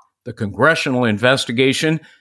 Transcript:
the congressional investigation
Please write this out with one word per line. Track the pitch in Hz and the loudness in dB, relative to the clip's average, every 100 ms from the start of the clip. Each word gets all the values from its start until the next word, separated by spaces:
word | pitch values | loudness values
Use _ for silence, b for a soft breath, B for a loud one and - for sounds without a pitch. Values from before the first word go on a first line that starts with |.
| _ _ | _ _
the | - | -16
congressional | 113 104 92 143 160 151 123 | -8 -8 0 2 2 0 0
investigation | 120 104 123 135 - 120 131 127 156 160 b b | 0 2 2 0 0 0 0 0 0 -2 b b